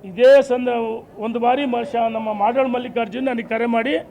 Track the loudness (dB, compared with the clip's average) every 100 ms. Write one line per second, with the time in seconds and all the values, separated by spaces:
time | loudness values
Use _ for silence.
0 | -12 4 8 8 6 0 0 -2 -4 -8
1 | -12 -10 -6 -2 0 0 0 -4 -2 -2
2 | -2 -2 -6 0 0 2 0 -2 -4 -6
3 | -6 -4 -4 -4 -4 -4 0 0 0 -4
4 | -6